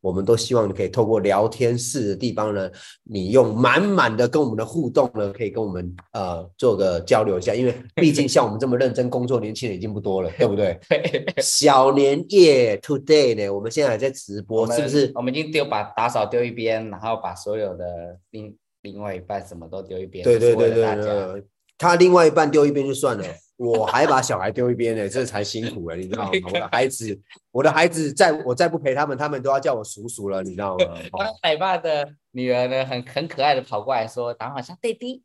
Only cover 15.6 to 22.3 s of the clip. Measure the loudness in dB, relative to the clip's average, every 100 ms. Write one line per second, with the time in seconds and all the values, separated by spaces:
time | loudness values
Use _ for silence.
15.6 | -2 -4 -4 -2 -2 0 0 0 -2 -2
16.6 | -2 -2 -6 -8 -6 -6 -6 -10 -8 -6
17.6 | -6 -6 -10 -10 -14 -18 _ -18 -18 -20
18.6 | _ _ -18 -12 -10 -10 -8 -10 -10 -18
19.6 | -14 -14 -10 -10 -10 -4 2 4 6 4
20.6 | 4 4 2 0 -2 -2 -4 -10 -16 _
21.6 | _ _ 2 6 8 8 6